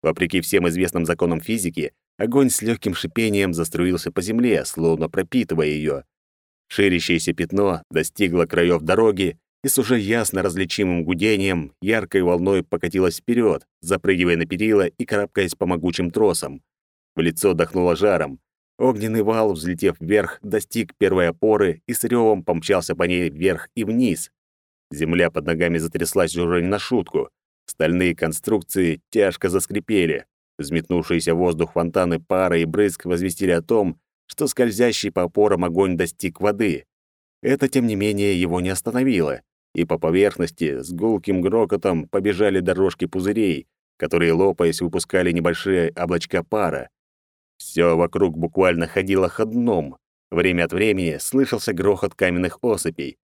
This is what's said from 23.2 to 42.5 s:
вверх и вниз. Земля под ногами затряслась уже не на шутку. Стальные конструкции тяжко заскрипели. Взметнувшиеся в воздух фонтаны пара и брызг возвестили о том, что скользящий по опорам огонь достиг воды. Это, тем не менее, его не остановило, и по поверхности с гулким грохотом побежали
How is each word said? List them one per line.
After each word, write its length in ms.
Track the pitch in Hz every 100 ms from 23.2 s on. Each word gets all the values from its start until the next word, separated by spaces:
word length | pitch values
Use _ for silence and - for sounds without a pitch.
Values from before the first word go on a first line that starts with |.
| 85
вверх 380 | 73 92 82 - -
и 80 |
вниз. 480 | 104 117 123 82 - _ _ _ _ _ _
Земля 380 | 73 80 87 85
под 160 | - 78
ногами 320 | 82 87 85
затряслась 580 | 80 82 82 98 85 85
уже 260 | 85 87
не 60 | 87
на 120 | 101
шутку. 500 | - 123 90 - - _ _ _ -
Стальные 500 | - - 90 90 80
конструкции 840 | 82 80 - 107 85 95 90 76 _
тяжко 380 | 110 98 - 95
заскрипели. 760 | 92 - 101 - 104 85 73 - _ _ -
Взметнувшиеся 800 | 71 80 80 87 80 87 82 82
в 20 |
воздух 360 | 90 80 82
фонтаны 460 | - 85 90 90 82
пара 380 | 82 92 92 85
и 80 | 82
брызг 400 | 92 104 87 87
возвестили 460 | 87 92 85 95
о 100 | 87
том, 380 | 80 113 95 82 _ _ _
что 220 | - 147
скользящий 640 | - 120 101 120 107 101
по 120 | 92
опорам 400 | 87 - 104 92
огонь 320 | 87 85 95 87
достиг 460 | 87 - 95 -
воды. 440 | 101 101 107 73 _ _ _ _ _ _
Это, 260 | - 139 135
тем 180 | 135 120
не 80 | 104
менее, 440 | 104 101 101 92
его 200 | 90 90
не 100 | 90
остановило, 720 | 92 - 120 135 104 76 65 _ _ _
и 120 | - 85
по 120 | 85
поверхности 840 | 80 87 101 - 82 - 80 65
с 100 | 69
гулким 500 | 85 110 107 101 92
грохотом 680 | 90 113 101 98 98 85 73
побежали 520 | 98 98 92 104